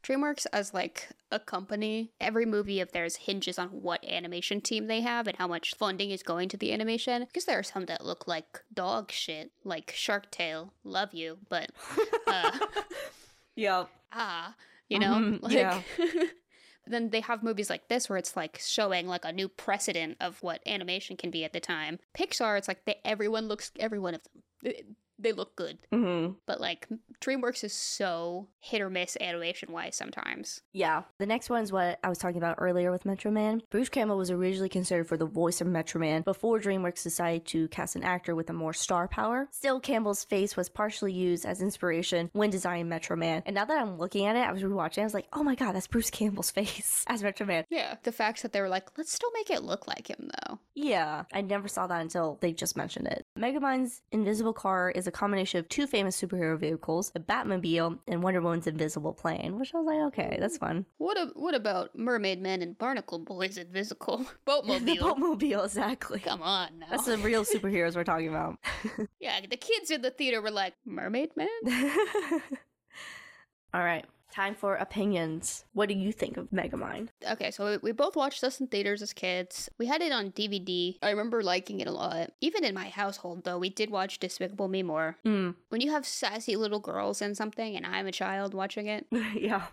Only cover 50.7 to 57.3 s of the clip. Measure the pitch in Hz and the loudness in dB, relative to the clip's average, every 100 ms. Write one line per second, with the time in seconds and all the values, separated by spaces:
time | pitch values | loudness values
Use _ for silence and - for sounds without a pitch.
50.7 | 285 285 196 156 151 170 196 196 202 202 | -4 2 2 2 -2 -4 -4 0 -2 -2
51.7 | 190 185 170 165 180 160 147 175 165 175 | -2 0 0 0 0 0 2 0 0 -2
52.7 | - 170 - - - - - 233 285 277 | -2 -4 -2 -2 -2 -6 -2 0 2 2
53.7 | 262 254 - _ 220 202 214 226 220 196 | 2 0 -4 _ 2 2 4 2 2 2
54.7 | 185 180 180 185 - 202 196 190 175 165 | 4 2 0 -2 0 2 2 2 0 0
55.7 | - 285 220 196 - 180 180 160 160 156 | 0 2 2 2 0 -2 0 2 2 0
56.7 | 160 - 160 208 165 165 | 0 0 0 0 -6 0